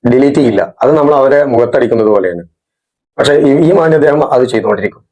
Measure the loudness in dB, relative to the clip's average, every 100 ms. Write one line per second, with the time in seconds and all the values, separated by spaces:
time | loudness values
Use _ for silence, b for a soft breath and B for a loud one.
0 | 0 2 2 2 0 0 -4 -2 0 2
1 | 2 2 2 0 0 -2 0 0 -2 0
2 | 0 0 -2 -8 -16 _ _ _ _ _
3 | _ -4 0 2 2 2 2 2 0 2
4 | 0 0 0 0 0 -2 -4 -4 -6 -10
5 | _